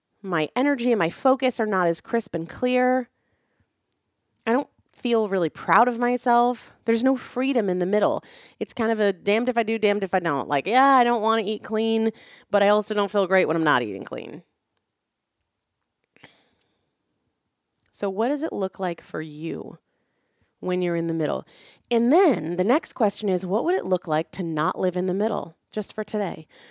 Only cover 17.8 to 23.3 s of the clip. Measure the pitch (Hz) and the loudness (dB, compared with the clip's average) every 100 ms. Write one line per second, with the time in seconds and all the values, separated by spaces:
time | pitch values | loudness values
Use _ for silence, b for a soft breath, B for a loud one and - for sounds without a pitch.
17.8 | _ - 202 190 233 285 302 202 190 - | _ -8 -6 -2 -2 -2 -4 -4 -6 -4
18.8 | 185 170 - 165 156 147 160 156 - - | -6 -6 -10 -10 -10 -10 -8 -8 -10 -16
19.8 | _ _ _ _ _ _ _ _ 180 180 | _ _ _ _ _ _ _ _ -4 -2
20.8 | 180 170 165 165 151 - - B B B | -2 -2 -2 -2 -2 -4 -8 B B B
21.8 | B 233 233 320 381 196 160 175 185 285 | B 0 4 4 4 2 -2 -2 2 0
22.8 | - - 208 - 208 | -2 -2 -2 0 -2